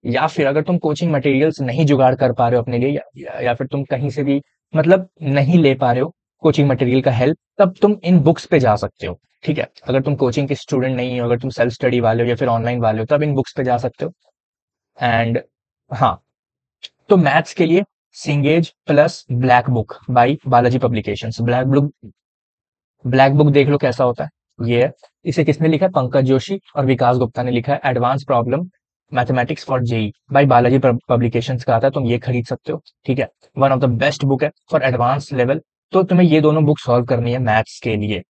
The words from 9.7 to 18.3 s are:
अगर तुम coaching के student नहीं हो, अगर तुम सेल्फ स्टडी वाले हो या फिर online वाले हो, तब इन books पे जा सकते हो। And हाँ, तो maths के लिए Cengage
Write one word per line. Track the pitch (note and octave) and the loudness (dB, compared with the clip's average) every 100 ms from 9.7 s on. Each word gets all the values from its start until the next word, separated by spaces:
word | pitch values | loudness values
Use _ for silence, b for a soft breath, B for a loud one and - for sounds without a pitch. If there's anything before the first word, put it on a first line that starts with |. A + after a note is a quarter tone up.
| _ | _
अगर | - C3 | -4 -2
तुम | C3+ C#3+ | -2 -2
coaching | C3 A#2 C3+ | -2 -2 -4
के | C#3 | -6
student | - C#3+ B2+ B2+ | -4 -2 -2 -4
नहीं | B2+ B2 | -4 -4
हो, | A#2+ | -2
अगर | A#2+ | -2
तुम | C3 | -4
सेल्फ | - B2 | -2 -4
स्टडी | A#2 B2+ B2 | 0 -2 0
वाले | A2+ A2 | 0 0
हो | A#2+ | 0
या | A#2+ | 0
फिर | C3 | 0
online | A#2 A#2 B2 | -2 -2 -2
वाले | A2+ A2 | -2 -2
हो, | A2 | -2
तब | D3 | -2
इन | D3+ | 0
books | C#3 C3 - | -2 -4 -4
पे | |
जा | B2+ A#2+ | -2 -2
सकते | A#2+ _ - | -4 _ -12
हो। | - _ _ _ _ _ _ _ _ | -12 _ _ _ _ _ _ _ _
And | B2 A#2 A#2 A#2 - _ _ _ _ | -2 0 0 -2 -6 _ _ _ _
हाँ, | A#2 B2 - _ _ _ _ _ _ - _ _ | -2 -2 -2 _ _ _ _ _ _ -20 _ _
तो | G3 | 4
maths | D3+ D3 - | 4 2 -2
के | - D#3+ | -2 2
लिए | F3 G#3 _ _ - | 2 0 _ _ -14
Cengage | D3 | -4